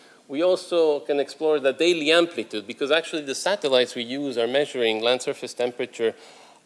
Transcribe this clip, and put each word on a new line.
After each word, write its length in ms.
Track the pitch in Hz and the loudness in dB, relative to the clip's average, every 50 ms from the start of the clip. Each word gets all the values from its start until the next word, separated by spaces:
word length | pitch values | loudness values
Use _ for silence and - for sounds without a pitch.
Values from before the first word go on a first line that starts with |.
| - - - _ _ - | -20 -20 -20 _ _ -10
we 140 | 139 143 | -4 0
also 600 | 170 185 185 180 - - 180 170 160 156 139 - | 2 2 2 0 -2 -2 0 2 2 2 2 0
can 180 | - - 147 143 | -2 -2 0 0
explore 400 | 135 - - - 156 156 151 147 | -2 -2 -4 -2 0 0 2 2
the 140 | 131 135 127 | 2 2 2
daily 380 | - 160 175 180 160 147 151 | 2 2 2 2 2 2 2
amplitude, 540 | 160 175 170 170 - - 107 - - 107 101 | 4 4 4 2 0 -6 -8 -6 -8 -8 -8
because 240 | - 117 - 147 131 | -10 -8 -4 0 2
actually 320 | 151 165 160 - - 160 | 2 2 0 -2 -6 -8
the 140 | 147 135 127 | -6 -6 -6
satellites 580 | - - 175 202 202 - 143 131 127 123 120 - | -4 -2 -2 -2 -2 0 2 4 4 2 2 -2
we 80 | 127 | -6
use 340 | 117 117 127 143 143 139 120 | -8 -6 -6 -6 -4 -4 -2
are 120 | 117 113 113 | -2 0 0
measuring 560 | 123 143 147 143 - 127 120 113 110 110 113 | 0 0 0 0 -2 0 0 0 2 2 2
land 180 | 120 127 127 | 2 2 2
surface 320 | - 147 135 - 127 123 - | 0 -4 -6 -6 -8 -10 -6
temperature 640 | - 123 123 120 - 127 117 - - 113 113 - - - - - - - - - _ _ | -4 -4 -2 -2 -4 -8 -8 -4 -2 -2 -2 -2 -4 -10 -20 -20 -20 -20 -20 -20 _ _